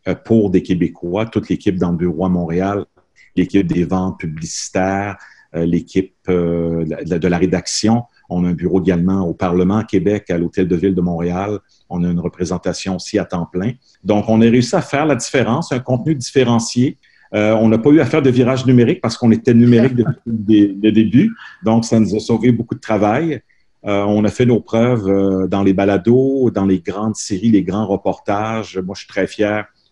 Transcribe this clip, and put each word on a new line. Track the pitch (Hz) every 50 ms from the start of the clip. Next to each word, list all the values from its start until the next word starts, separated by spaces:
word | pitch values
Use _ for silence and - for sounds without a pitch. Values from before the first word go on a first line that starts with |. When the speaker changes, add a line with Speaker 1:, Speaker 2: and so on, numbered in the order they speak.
| - 92
Speaker 1:
euh, | 90
pour | - - - 113 113 104 98
des | 90 92
Québécois, | - - 95 82 87 78 - - - 87 90 104 110 110
toute | - 107 - -
l'équipe | 92 - - 104 92 90
dans | 90 87
le | 87 80
bureau | 87 87 78 76 92
à | 92
Montréal, | 90 87 85 80 82 90 95 98 101 101 - - _ _ _ _ _ _ _ _ - 90
l'équipe | 90 90 - 98 95
des | 82 82 87 87
ventes | 76 92 92 92 92 - -
publicitaires, | - 80 78 80 80 82 - - - - - 98 92 95 98 98 101 104 95 - - - - _ _ _ -
euh, | 82 85
l'équipe, | 85 85 87 85 - - 95 - - _ _ _ -
euh, | 90 90 87 85 85 85 85 85 82 82 82
de, | 78 78 - - 80 90 82
de | 80 90
la | 87 85
rédaction. | 90 90 92 90 - - - - - 107 113 120 117 - _ _ _ -
On | 92 90 87
a | 90
un | 87
bureau | 76 85 87 85 95
également | 85 90 90 85 87 92 95 98
au | 92 85 80
Parlement | - 95 90 87 92 90 90 101 113
à | 110
Québec, | - - 95 82 98 107 101 - -
à | 90 85
l'Hôtel | 85 82 - 98 95 85
de | 90
Ville | 82 90 98 95
de | 90
Montréal. | 87 90 87 82 87 87 87 90 101 104 104 101 - _ _ _ _ -
On | 90 90 87
a | 87
une | 87 87
représentation | 82 85 - - 90 80 92 87 - 92 87 - - 95 92 87
aussi | - - - 101
à | 85
temps | - - 87 85 -
plein. | - 90 95 120 127 - _ _ _ _ -
Donc, | 92 104 104 104 -
on | 110 110
a | 113
réussi | 117 117 127 123 - -
à | 180
faire | - - - 139 156 156
la | 139
différence, | - - - - 135 113 104 120 151 170 -
un | 143 127
contenu | 127 - 127 120 - 156 160
différencié. | 131 123 - - 135 127 120 117 117 113 - - 123 123 151 - _ _ _ _ _ _ - -
Euh, | 107 104 107 110
on | 110 113 110
n'a | 113 110
pas | - 143
eu | 143 160
à | 143
faire | - - 156
de | 135 131
virage | 123 127 123 127 131 127 127 127
numérique | 127 120 117 113 175 -
parce | - 117 - -
qu'on | 123 117
était | 110 113 - 123 117
numérique | 117 120 120 120 113 120 131 127
depuis | 120 113 - - -
Speaker 2:
<laughs> | - 117
Speaker 1:
le | 113
dé-, | 107 101 101 110 104 101 101 95 98
le | 104 110
début. | 101 110 110 92 - 127 196 226 226 - - - - - -
Donc, | 110 113 117 113
ça | - 120 113
nous | 107 90 98
a | 107
sauvé | - - 117 107 113 123
beaucoup | 120 113 113 - 113
de | -
travail. | - - 110 101 104 104 110 139 165 165 143 110 - _ _ _ _ _ _ _ - 104
Euh, | 101 101 101
on | 104 104 107 104
a | 104
fait | - - 127
nos | 123 123 110
preuves, | 117 - - 113 117 123 127 113 98 95
euh, | 98 98 98 98 95 95 95 87
dans | 101 98 98
les | 95 95
balados, | 92 98 101 101 92 - 117 120 127 131 135 135 135 127 113
dans | 92 104 98
les | 98 95 87
grandes | - - 90 101 107 110 104
séries, | - - - 101 90 104 117
les | 110 98 90
grands | 92 90 104 113 92
reportages. | 98 95 - 95 87 - - - 101 101 107 110 113 110 101 - - 92
Moi, | 92 90 98
je | -
suis | - -
très | - - 113
fier | - - - 107 104 104 107 101 - _ _ _ _